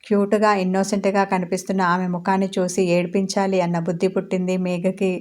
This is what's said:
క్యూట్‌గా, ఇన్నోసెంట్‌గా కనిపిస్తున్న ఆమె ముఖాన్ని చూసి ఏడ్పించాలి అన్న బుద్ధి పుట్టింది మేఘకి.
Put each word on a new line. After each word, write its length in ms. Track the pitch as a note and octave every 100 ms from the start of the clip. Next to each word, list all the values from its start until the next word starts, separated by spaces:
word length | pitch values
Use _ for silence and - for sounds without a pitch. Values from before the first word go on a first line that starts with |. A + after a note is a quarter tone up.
క్యూట్‌గా, 460 | - G3+ G3+ G#3 G#3+
ఇన్నోసెంట్‌గా 680 | G3+ F#3 F#3+ G3 G#3 G3 G3
కనిపిస్తున్న 580 | G3 F#3 F3 F#3 - F#3+
ఆమె 240 | F3+ F3+ F#3
ముఖాన్ని 420 | F3 F3+ F#3+ F#3+
చూసి 340 | F#3+ F3+ F3+ F#3
ఏడ్పించాలి 720 | F3 F3 G3 G3 G3+ G3 F#3+
అన్న 180 | F3 E3+
బుద్ధి 300 | E3 E3+ F#3+
పుట్టింది 480 | F#3+ F#3 F#3+ F3+ F#3
మేఘకి. 560 | F3+ F3 F#3 F#3 F#3+ F3